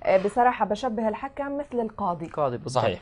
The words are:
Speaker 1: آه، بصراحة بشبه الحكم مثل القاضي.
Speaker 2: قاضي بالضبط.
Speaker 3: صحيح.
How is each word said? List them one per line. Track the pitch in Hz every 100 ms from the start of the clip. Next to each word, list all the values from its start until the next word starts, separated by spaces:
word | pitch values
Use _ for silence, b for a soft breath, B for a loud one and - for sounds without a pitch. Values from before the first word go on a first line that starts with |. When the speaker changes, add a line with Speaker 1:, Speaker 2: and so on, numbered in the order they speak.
Speaker 1:
آه، | - 190
بصراحة | 196 247 247 240 202
بشبه | 208 254 220 220
الحكم | 214 277 - 277 285
مثل | 285 240
القاضي. | 226 214 202 170 165
Speaker 2:
قاضي | - 143 120
بالضبط. | 127 127
Speaker 3:
صحيح. | 110 87